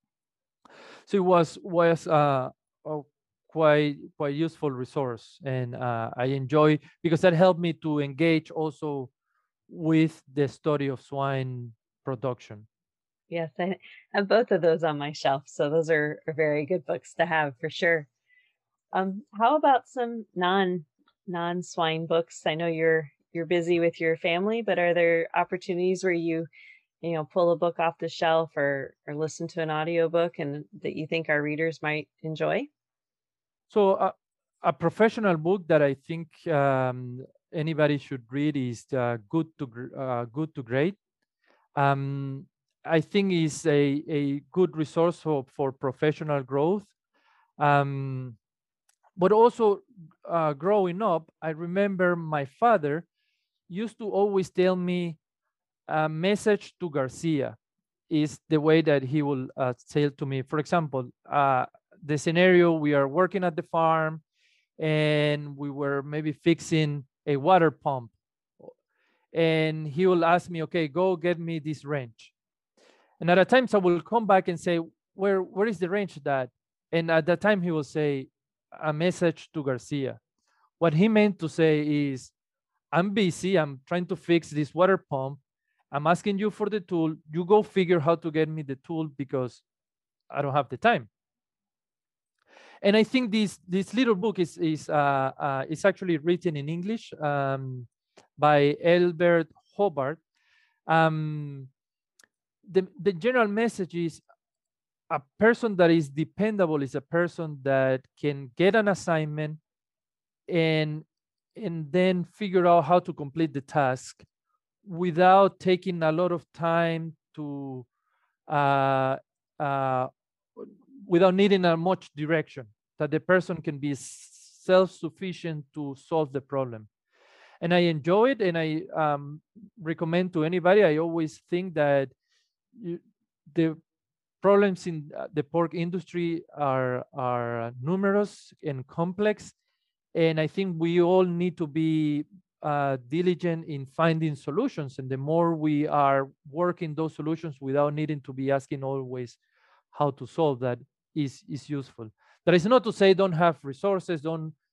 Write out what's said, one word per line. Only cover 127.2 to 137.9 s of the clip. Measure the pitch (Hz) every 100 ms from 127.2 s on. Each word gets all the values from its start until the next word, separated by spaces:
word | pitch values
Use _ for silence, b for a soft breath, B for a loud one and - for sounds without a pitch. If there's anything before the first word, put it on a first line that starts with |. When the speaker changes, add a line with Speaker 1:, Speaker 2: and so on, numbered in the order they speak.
| b b b b
Speaker 1:
And | 170 175
I |
enjoy | 175 156 165 202 247
it, | 233
and | 185 165
I, | 160 156 - 165
um, | 151 143 143 151 _ - 190 -
recommend | 160 156 165 175 185
to | 160
anybody. | 156 180 175 208
I | 180 151
always | 165 165 156 - _
think | 175 185 156
that | 147 139 135 _ _ _ _ _ _ 240
you, | 180 175 - _ _ _ -
the | 165 160 160 _ _ _ _ _ _
problems | 196 202 202 180 185
in, | 156 147 -
uh, | -
the | 151
pork | - 170 165
industry | 170 170 180 - 175 170 165 - 147
are, | 139 131 127 123 -
are | 139 127 120 117 120 117 127
numerous | 139